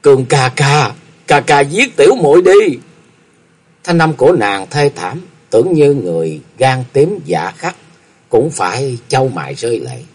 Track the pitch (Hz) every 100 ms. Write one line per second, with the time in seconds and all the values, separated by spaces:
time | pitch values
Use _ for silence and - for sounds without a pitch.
0 | 143 135 127 143 123 - 139 151 113 -
1 | _ _ - 143 139 143 143 180 262 -
2 | 147 254 147 165 180 202 202 127 - _
3 | _ _ _ _ _ _ _ _ - 170
4 | 165 143 135 175 104 98 95 147 143 -
5 | 90 147 185 _ _ 110 160 160 143 139
6 | 90 82 82 78 - - 131 131 127 135
7 | 160 202 151 170 180 - 170 - _ _
8 | _ _ _ 113 147 139 90 113 139 120
9 | _ 131 135 90 69 - 113 113 64 62
10 | -